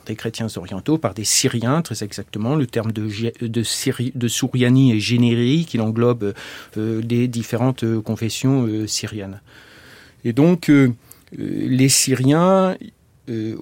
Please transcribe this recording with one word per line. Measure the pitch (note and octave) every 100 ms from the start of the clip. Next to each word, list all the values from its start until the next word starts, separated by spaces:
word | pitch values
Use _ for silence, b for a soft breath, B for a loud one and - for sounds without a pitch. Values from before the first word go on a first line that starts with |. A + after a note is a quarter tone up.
| -
Des | A2
chrétiens | A#2 - A2 G2+
orientaux, | F2 F#2+ A#2 D#3
par | A2+
des | F#2+
Syriens, | G2+ - C3 A#2+ A2+ D3+
très | D#3+ A2+
exactement. | G#2+ - G2+ G#2 A2+ D#3
Le | B2+
terme | A2+ G#2+
de | G#2+ G#2+
Gé-, | G#2 A#2 -
de | A#2 A2+
Syri-, | A2 - - A#2+ B2+
de | C3 A#2+
Souriani | - C3 B2+ B2 C3 C3+ A2
est |
générique, | G2+ A#2+ A#2+ A#2 A#2+ D#3 E3
il | A2+
englobe, | A2 A2 A#2+ A#2+ G2+ G2 B B B -
euh, | G#2+ A2 A2+
les | A#2+ B2
différentes, | A#2 A2 A#2 B2+ B2+
euh, | A2+ A2+
confessions, | G#2+ A2 A2+ - C3 C3+ A#2+
euh, | G#2+ A2
syriennes. | - A2 G#2+ G2 G2 _ B B B B B B B
Et | A#2+
donc, | A#2 D#3+ F3 -
euh, | C#3+ C3 A#2 b b _ -
euh, | G2+ G2 A2
les | B2+ C3+
Syriens, | C3+ - B2+ C3 D#3 F3+ F#3+ F#3+ F#3+ - _ _ _ -
euh, | A2+ A2 -